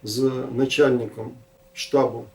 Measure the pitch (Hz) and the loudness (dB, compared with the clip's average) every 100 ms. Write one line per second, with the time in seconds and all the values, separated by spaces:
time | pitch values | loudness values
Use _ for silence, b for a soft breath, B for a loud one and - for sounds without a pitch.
0 | 107 113 131 131 131 120 135 139 147 123 | -6 0 0 0 -6 0 0 4 4 4
1 | 110 113 113 - - _ _ - - 143 | -2 -8 -12 -14 -20 _ _ -14 0 2
2 | 127 117 107 | 2 -2 -14